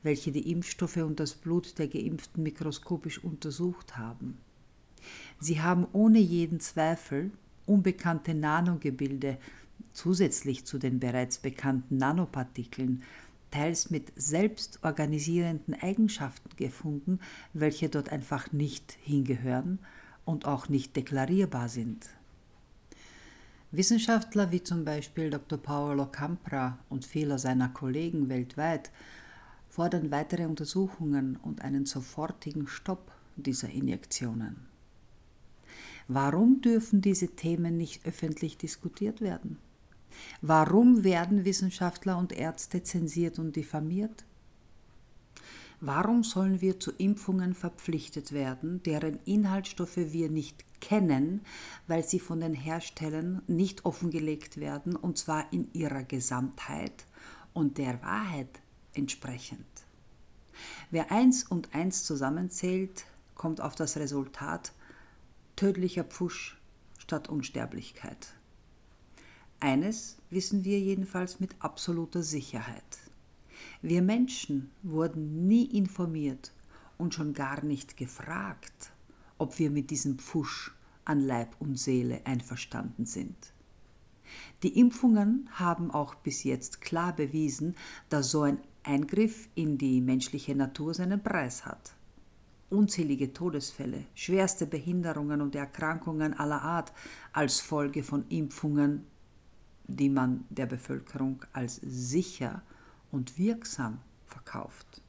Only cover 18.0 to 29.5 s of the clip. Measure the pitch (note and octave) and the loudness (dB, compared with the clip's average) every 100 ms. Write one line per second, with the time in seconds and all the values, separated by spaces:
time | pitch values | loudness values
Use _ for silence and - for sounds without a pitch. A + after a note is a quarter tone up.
18 | C#3 D3 B2+ C#3+ - D3 D3 - - - | -2 -6 -4 -4 -2 -2 -2 -4 -14 -16
19 | - C#3+ C3 A#2+ B2+ B2+ F3 F#3+ - - | 0 0 2 0 0 0 0 -4 -6 -20
20 | - - - D3+ C#3+ C#3 - C#3 C3+ - | -20 -12 -4 -2 -2 -4 0 0 0 -6
21 | B2+ C#3 C3+ F#3 F#3+ C3+ A#2+ A#2+ A2+ G#2+ | -2 0 2 4 2 0 -4 -4 -6 -6
22 | - - - - - - - - - - | -12 -20 -20 -20 -20 -20 -20 -20 -20 -20
23 | - - - - - - - D3+ F#3+ A#3 | -20 -20 -20 -20 -20 -20 -8 0 4 4
24 | A3+ A3+ A3 G#3 G3 F3 - E3+ D#3 D3+ | 6 2 4 2 2 2 0 -2 0 -2
25 | - - D#3 C#3+ C#3+ D3 C#3+ D3 D3 C#3 | -4 -2 -2 -2 -4 -6 -2 -2 0 0
26 | C#3 C#3 D3 F3 - C#3 B2+ B2 - C#3 | 0 -4 -4 -4 -4 -2 -2 -4 -8 -8
27 | B2+ D#3 D3 C#3 C3 B2+ B2+ B2+ C3+ C3 | -4 -2 0 0 2 2 2 0 -4 -2
28 | E3 E3 C3+ C3 B2+ - D#3 D#3+ - - | -2 0 0 0 -4 -2 0 0 -4 -18
29 | - - - - - | -20 -20 -20 -20 -20